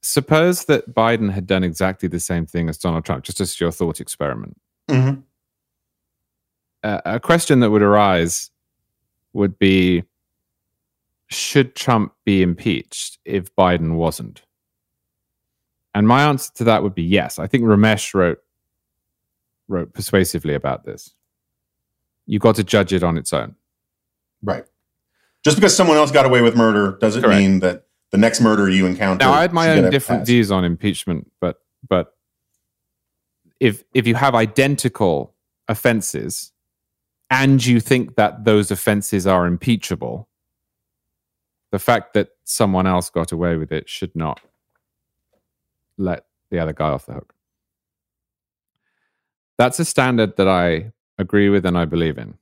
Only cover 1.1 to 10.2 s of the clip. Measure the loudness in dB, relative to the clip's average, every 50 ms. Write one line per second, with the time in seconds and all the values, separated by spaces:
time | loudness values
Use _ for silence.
1.1 | 0 0 -2 -4 -4 -6 -4 -2 -2 0 0 -2 -2 -2 -4 -4 -4 -4 -6 -6
2.1 | -6 -6 -6 -4 -4 -4 -6 -6 -6 -4 -4 -4 -6 -4 -4 -4 -4 -4 -4 -6
3.1 | -8 -8 -8 -12 -8 -6 -6 -6 -4 -4 -4 -4 -4 -4 -6 -6 -6 -8 -12 -14
4.1 | -10 _ -6 -8 -6 -8 -12 -16 -20 _ _ _ _ _ _ -2 0 0 0 0
5.1 | -2 -4 -10 _ _ _ _ _ _ _ _ _ _ _ _ _ _ _ _ _
6.1 | _ _ _ _ _ _ _ _ _ _ _ _ _ _ -6 -6 -4 -4 -4 -4
7.1 | -6 -6 0 2 2 2 4 2 2 4 4 4 4 4 4 6 4 4 4 4
8.1 | 2 2 0 -2 -4 -8 -10 -12 _ _ _ _ _ _ _ _ _ _ _ _
9.1 | _ _ _ _ _ -2 -2 -2 0 _ 2 4 4 4 2 2 0 0 -4 _
10.1 | _ _